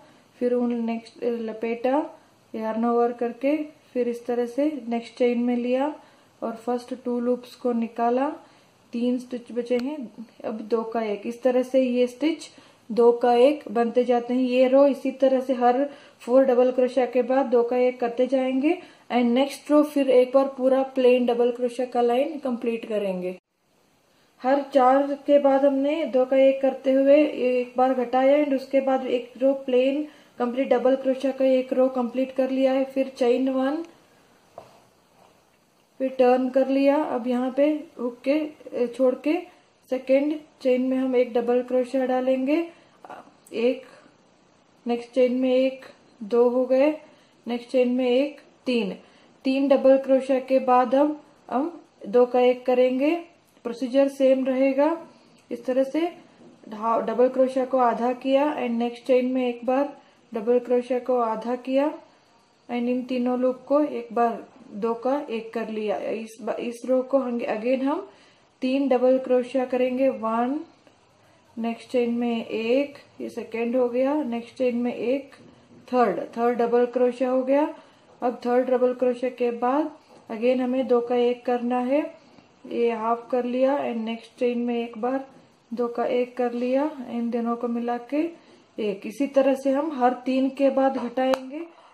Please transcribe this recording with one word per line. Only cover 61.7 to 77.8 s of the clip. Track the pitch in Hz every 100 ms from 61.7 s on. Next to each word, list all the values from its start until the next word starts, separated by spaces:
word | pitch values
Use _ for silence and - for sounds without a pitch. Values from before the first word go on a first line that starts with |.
| 262 294 320 - _ _ _ _ _ -
and | 240 240
इन | 254
तीनों | 247 254 247 247
loop | 254 254 -
को | 285
एक | 294 240 233
बार | 220 233 202 - - -
दो | 208 226
का | 226 254 285 294
एक | 226 220
कर | 233 220
लिया। | 214 214 -
इस | - 233 220 -
ब-, | 220 -
इस | 233 240 233
रो | 254
को | 254 277
हम, | 247 240
again | - 214 233 262
हम | 269 339 403 - _ _ _ _
तीन | 254 269 277
double | 247 254 262
क्रोशिया | 262 254 247 269
करेंगे, | 254 247 254 254 269
One, | 220 220 226 247 302 330 _ _ _ _ _ _ _ _ -
next | 226 233 -
chain | 254 240
में | 233 240 233 233
एक, | 220 226 262 285 - - -
ये | 233
second | 233 208 220 233 254
हो | 247
गया, | 240 262 302
Next | 254 233 233 -
chain | 254 240
में | 240
एक, | - 233 269 - - - - _ - -
third, | 254 226 175
third | - 233 240 240
double | 240 240 247
क्रोशिया | 247 247 247 254
हो | 262
गया। | 247 285 320 -